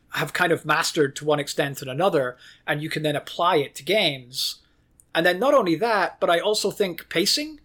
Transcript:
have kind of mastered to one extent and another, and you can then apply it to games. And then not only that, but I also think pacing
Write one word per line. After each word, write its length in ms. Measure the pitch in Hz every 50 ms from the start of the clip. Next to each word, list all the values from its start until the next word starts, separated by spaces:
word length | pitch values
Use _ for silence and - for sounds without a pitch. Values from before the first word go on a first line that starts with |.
| _ _
have 220 | - - 160 147 -
kind 200 | - 180 175 165
of 120 | - -
mastered 520 | 156 151 156 165 - - 170 151 135 135
to 80 | - 147
one 160 | 151 151 143
extent 420 | 139 - - - 151 143 139 - -
and 80 | 131
another, 460 | 127 139 175 196 175 147 131 123 123 - - - - _ _
and 160 | - 156 147
you 80 | 151 156
can 140 | - 160 151
then 140 | 156 143
apply 400 | 139 - - - - 175 175 185
it 180 | 160 139 127 -
to 80 | - 139
games. 800 | 147 185 214 202 165 143 135 123 120 131 135 - - - - _ _ _ _ _ _ _ _ _ _ -
And 140 | 165 165
then 140 | 180 180 180
not 140 | 220 269 294
only 200 | 277 220 180 165
that, 440 | 151 202 240 220 202 180 160 - -
but 100 | - 165
I 80 | 170 170
also 320 | 165 196 214 208 - 202
think 380 | 170 - 202 185 170 - - -
pacing 520 | - 165 180 196 - - 294 311 311 294 -